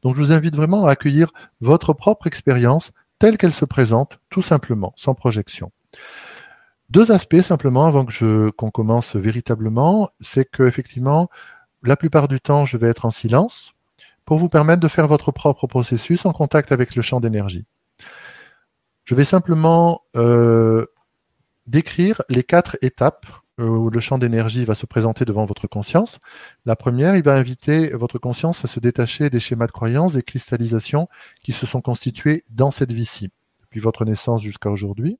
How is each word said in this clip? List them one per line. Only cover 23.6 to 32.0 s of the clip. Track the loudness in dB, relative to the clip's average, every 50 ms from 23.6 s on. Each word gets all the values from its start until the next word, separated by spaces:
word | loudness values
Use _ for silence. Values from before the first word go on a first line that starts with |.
euh, | -4
où | -2 0 0 0 0
le | -2 -4
champ | -4 -2 -4 -2
d'énergie | -2 -2 0 -2 -2 -2 -2 -4 -2
va | -2 -4
se | -4 -6
présenter | -6 -4 -2 -2 -2 -2 -2 -4
devant | -4 -2 -4 -2
votre | -4 -6 -8 -10 -10
conscience. | -8 -8 -10 -2 -2 -2 -2 -2 -8 -18 _ -20 -20 -20 -20 -20 _ _ _
La | -4 -4
première, | -2 -2 -4 -2 0 2 2 2
il | 2 4
va | 4 2
inviter | 2 0 -2 -4 -8 _ -2 0 0 0 -2
votre | -4 -6 -8 -6 -8 -6
conscience | -6 -6 -8 -4 -4 -4 -4 -4 -8
à | -8
se | -8 -2
détacher | -2 -2 0 0 -4 -4 -2 -2 -4 -2
des | -2 -2
schémas | -4 -4 -4 -4 -4
de | -4 -4
croyances, | -6 -4 -2 0 0 0 0 0
des | -2 -6
cristallisations | -4 -10 -12 -8 -6 -6 -4 -2 -2 -2 -4 -4 -2 -2 -2 -2 -4 _ -20 -20 -20 _ _ _
qui | -10 -8
se | -8 -8
sont | -6 -6 -6
constituées | -4 -4 -6 -4